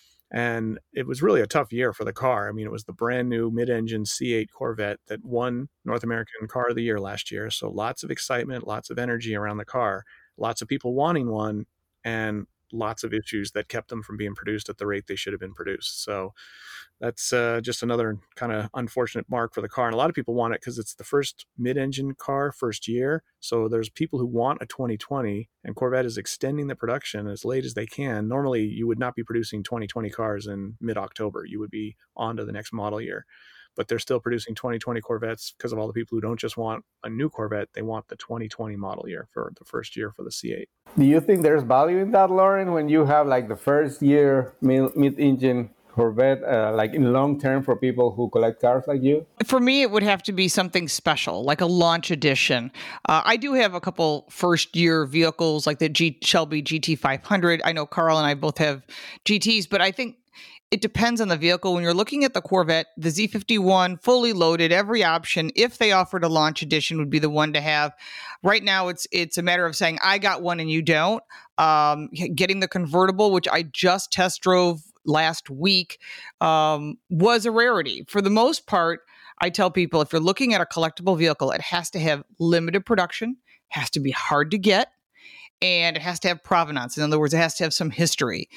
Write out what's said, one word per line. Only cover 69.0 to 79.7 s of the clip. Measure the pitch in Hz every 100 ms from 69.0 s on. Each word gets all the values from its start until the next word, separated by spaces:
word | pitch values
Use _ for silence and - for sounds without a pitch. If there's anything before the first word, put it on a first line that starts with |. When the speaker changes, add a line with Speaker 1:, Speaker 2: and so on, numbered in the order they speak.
| -
Speaker 3:
it's | 180 165 -
a |
matter | 175 175 170
of | 156
saying, | 170 160
"I | 190 202
got | 196 170
one | 175 170
and | 160
you | 160
don't." | 160 156 170 226 - - - -
Um, | 160 156 147 151 151
g-, | - 175
getting | 135 180 190
the | 190
convertible, | 185 165 170 185 190 214
which | 185 -
I | 160
just | 165 - 180 190 -
test | - 180 -
drove | 185 185 175 165 - _ -
last | 151 160 165 -
week, | 135 185 190 170 - - - - -
um, | 165 160 156 151 151 - -
was | 165 202 233 220
a |
rarity. | 220 247 214 143 82 -
For | 202
the | 196
most | 214 247 330 -
part, | 190 165 165 _ _ - -
I | 175
tell | 175 185